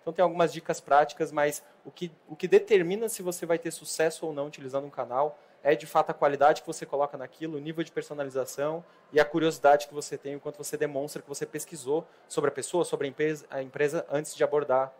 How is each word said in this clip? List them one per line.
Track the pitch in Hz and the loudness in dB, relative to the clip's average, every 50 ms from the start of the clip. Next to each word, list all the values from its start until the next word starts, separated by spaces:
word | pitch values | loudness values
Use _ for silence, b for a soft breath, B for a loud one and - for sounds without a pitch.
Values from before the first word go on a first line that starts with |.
Então | _ 165 165 | _ -6 0
tem | - 185 | 2 2
algumas | 175 170 175 170 160 - | 2 4 2 2 2 2
dicas | 165 - - 165 - | -6 -4 -4 -6 -6
práticas, | - - 139 143 151 147 - - 160 147 143 | 0 4 6 6 6 4 2 -4 -4 -2 0
mas | 151 147 147 147 - B B B B B | 0 0 0 0 -4 B B B B B
o | - | -20
que, | - - 180 175 156 _ _ - | -12 -10 -10 -10 -10 _ _ -18
o | 156 | -10
que | - - | -6 0
determina | 180 185 208 202 - 233 190 175 165 190 214 233 220 | 6 6 6 6 6 4 4 4 2 -2 -2 -4 -4
se | - - 185 | -6 -6 -6
você | 180 170 - - | -8 -6 -6 -2
vai | 165 170 165 | -2 -2 0
ter | 165 165 | 0 -6
sucesso | 156 - 160 - - - 160 170 160 - - | -10 -10 -12 -10 0 2 2 0 2 -2 -8
ou | 160 156 | -6 -6
não | 143 139 151 | -6 -6 -8
utilizando | 151 - 139 131 127 139 139 | -8 -12 -12 -6 -6 -6 -6
um | 143 | -6
canal | 139 - 127 120 120 127 143 156 - b b b b b - | -8 -8 -6 -2 0 0 0 0 -2 b b b b b 2
é | 139 156 | 2 2
de | 151 156 | 2 0
fato | - - 165 156 - | 0 2 2 2 2
a | 160 | 0
qualidade | - 160 147 143 135 139 151 156 151 | 2 2 2 4 6 6 6 6 4
que | - | -2
você | - 160 - 165 | -12 -12 -12 -10
coloca | 156 - 139 143 143 - | -6 -2 -2 -2 -2 -4
naquilo, | 135 127 123 _ _ 160 160 160 | -10 -14 -14 _ _ -10 -8 -8
o | 143 | -8
nível | 139 156 160 160 165 | -8 -8 -6 -6 -6
de | 156 | -4
personalização | _ 156 151 - 160 147 143 139 127 135 123 123 - - 143 151 160 165 175 b b b b b | _ -8 -8 -8 -8 -8 -8 -4 -2 -4 -4 -4 -4 -4 -2 -2 -2 -4 -8 b b b b b
e | - 147 | 2 4
a | 147 | 4
curiosidade | 147 - 170 156 165 151 - - 143 143 147 - - | 4 2 2 2 2 0 4 6 6 6 6 4 -2
que | 147 | -10
você | 147 143 - 147 131 | -10 -10 -8 -10 -10
tem, | _ 139 143 | _ -10 -10
o | 143 | -8
quanto | _ 151 147 - | _ -12 -12 -10
você | 143 - - | -10 -8 -4
demonstra | 147 151 147 143 135 139 147 - 156 - | -4 -4 -2 -2 -4 -6 -6 -8 -12 -12
que | - | -12
você | 143 - 151 | -10 -10 -10
pesquisou | 147 - 151 147 - - 151 127 127 143 160 175 b b b b b | -8 -8 -10 -10 -10 -14 -12 -4 -2 -2 -2 -2 b b b b b
sobre | - - 143 143 | -4 0 0 0
a | - | 0
pessoa, | - 123 - - 175 165 | -2 -10 -2 0 0 0
sobre | - - - 143 | 0 -2 -4 -4
a | 139 | -4
empresa, | 127 - 151 156 156 147 - - | -2 -2 -2 -2 -2 -4 -10 -10
a | - 139 135 | -8 -8 -8
empresa | 131 - 143 147 147 143 170 - - | -8 -2 0 0 0 0 -2 -4 -2
antes | 139 143 151 - - | -2 -4 -4 -4 -2
de | - 151 | 0 0
abordar | 139 139 151 147 - 127 131 135 135 - | 2 2 0 2 2 2 2 2 0 -6